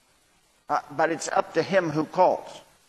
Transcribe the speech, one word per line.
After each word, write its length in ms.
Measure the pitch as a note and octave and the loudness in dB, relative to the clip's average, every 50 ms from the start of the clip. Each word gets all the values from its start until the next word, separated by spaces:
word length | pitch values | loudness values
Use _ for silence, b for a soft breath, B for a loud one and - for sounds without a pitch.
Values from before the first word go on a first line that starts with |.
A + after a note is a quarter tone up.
| _ _ _ _ _ _ _ _ _ _ _ _ _ - | _ _ _ _ _ _ _ _ _ _ _ _ _ -4
Uh, 120 | D3 - - D3 | -4 -4 -4 -4
but 180 | C#3+ D#3 D#3+ D#3+ | -2 -2 0 0
it's 180 | E3 - - - | 0 -4 -4 -2
up 260 | - G3 F#3+ - - | -2 -2 -2 0 0
to 80 | E3 | -2
him 280 | D3+ D3+ G3 F#3 F3 D#3 | 0 2 2 2 2 2
who 140 | D3 D#3 D3 | 0 -2 -4
calls. 560 | - - F#3 F3+ D3 G#2+ - - - - - - _ _ _ _ | 0 2 4 4 4 4 0 -4 -10 -18 -20 -20 _ _ _ _